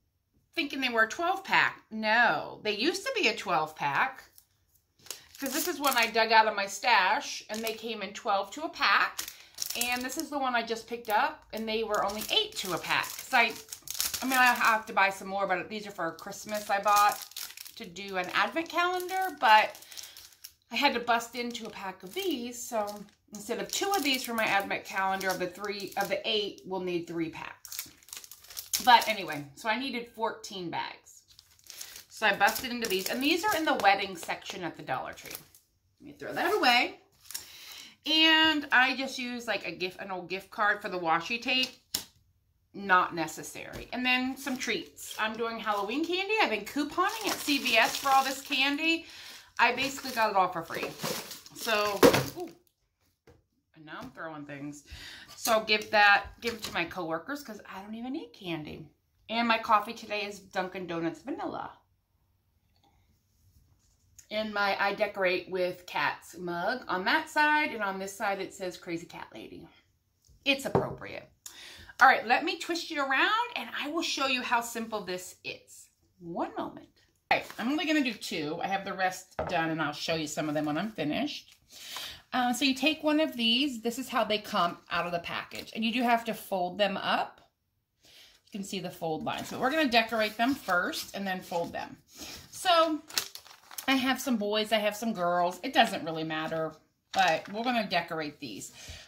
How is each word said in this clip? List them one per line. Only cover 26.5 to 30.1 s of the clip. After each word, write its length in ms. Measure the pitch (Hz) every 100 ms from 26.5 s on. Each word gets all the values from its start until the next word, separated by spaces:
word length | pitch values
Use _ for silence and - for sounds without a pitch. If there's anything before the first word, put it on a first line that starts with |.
| - 180
we'll 160 | 190
need 260 | 180 170 170
three 220 | 170 160
packs. 580 | - - - - - - - - - - - - - - -
But 240 | 220 226 220
anyway, 380 | 208 160 147 143 -
so 140 | 226
I 80 | 233
needed 320 | 269 240
fourteen 640 | -